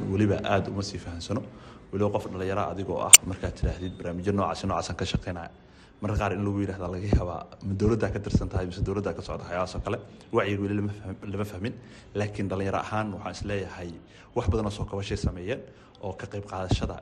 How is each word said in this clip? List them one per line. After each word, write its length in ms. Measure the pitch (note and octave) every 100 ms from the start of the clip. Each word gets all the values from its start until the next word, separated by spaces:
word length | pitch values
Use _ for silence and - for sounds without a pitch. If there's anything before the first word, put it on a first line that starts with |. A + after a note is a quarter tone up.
| G2
weliba 300 | F#2+ G#2 F2+
aad 240 | - G2+ F2
uma 140 | G2
sii 160 | F#2+ -
fahansano. 420 | - E2+ - G2+ G2+ - - - -
Weliba 200 | G2 G#2
qof 140 | G#2 G#2
dhalinyaro 360 | F#2+ F#2+ G2 F2
adigoo 280 | F2+ F#2 E2+
ah, 100 | F#2 - -
markaad 280 | F2+ F2+ -
tidhaahdid 380 | F2 E2 F#2 -
barnaamijyo 340 | F2 F2 F#2
noocaas, 300 | G2 F2+ E2
noocaasaan 320 | G2+ E2+ E2+ E2+
ka 100 | F2+
shaqeynaya. 440 | - - F2 E2 - - - - -
Marka 160 | G#2 G#2
qaar 140 | G#2
in 100 | F#2+
lagu 160 | G2+ G2+
yiraahdo 280 | G2 F#2 F2+
laga 160 | F#2 G#2
yaabaa, 340 | A2 F2+ E2+ - -
ma 100 | G2
dowladda 340 | F#2+ G#2 A2+ G#2
ka 80 | G#2
tirsan 300 | G#2 G2+ F#2+
tahay 160 | G2 F#2
mise 160 | F2+
dowladda 300 | F#2+ G2 F#2+
ka 80 | D#2+
socda, 220 | E2+ D#2+
waxyaabahaas 320 | - F2 F#2 -
oo 60 | -
kale. 120 | A2+ - - -
Wacyiga 280 | A#2 G2+ G2+
weli 140 | G2+ G#2
lama 160 | G#2
fahm-, 400 | G2+ F#2+ G2 G#2
lama 140 | G2 G#2
fahmin. 280 | F#2 G#2+ - - - - G2+
Laakiin 320 | G#2 G#2 G2
dhalinyaro 300 | F#2+ G2 F#2+
ahaan 340 | - G#2+ G#2+
waxaan 180 | F#2 F#2
is 100 | F2+
leeyahay 480 | G#2 G#2 F2 - F2 E2 - - - -
wax 100 | A#2
badan 160 | A2+ G#2+
oo 40 |
soo 140 | G2+ -
kabashay 320 | G2 G2 G#2
sameeyeen 440 | A2+ F2+ F2+ C#3+ - - - -
oo 120 | G2+
ka 120 | - G#2
qayb 180 | G2+ G2
qaadashada, 500 | F#2+ F#2 - - F2+